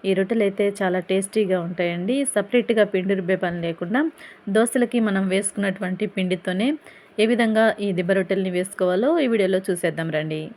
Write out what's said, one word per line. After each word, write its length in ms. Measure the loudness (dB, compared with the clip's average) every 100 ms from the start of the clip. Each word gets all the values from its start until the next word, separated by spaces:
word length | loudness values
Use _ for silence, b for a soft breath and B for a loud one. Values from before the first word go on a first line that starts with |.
| 0
ఈ 60 | 0
రొట్టెలు 240 | 2 2 0
అయితే 200 | 2 -2 0
చాలా 220 | 0 0 0
టేస్టీగా 480 | -2 0 0 2 0 -2
ఉంటాయండి. 480 | -2 -2 -2 -2 -2 0
సపరేట్‌గా 520 | -2 2 0 2 2 4 2
పిండి 220 | 0 0
రుబ్బే 180 | 0 0 0
పని 160 | -2 -4
లేకుండా 340 | -4 -2 0 -2 -4 B B -2 2
దోసలకి 440 | 2 2 0 0 0
మనం 160 | 0 0 0
వేసుకున్నటువంటి 720 | -2 -4 -4 -2 -6 -4 -4 -4
పిండితోనే 520 | -2 -2 -2 0 0 -2 B B B 0
ఏ 80 | 2
విధంగా 340 | 2 2 4 2 2 -2
ఈ 40 | -2
దిబ్బ 180 | 2 0
రొట్టెల్ని 340 | 2 0 0 -2
వేసుకోవాలో 540 | -4 -2 0 2 2 2 2
ఈ 40 | 2
వీడియోలో 260 | 2 2 0
చూసేద్దాం 420 | -2 -2 -2 -4 -4
రండి. 240 | -4 -6 -8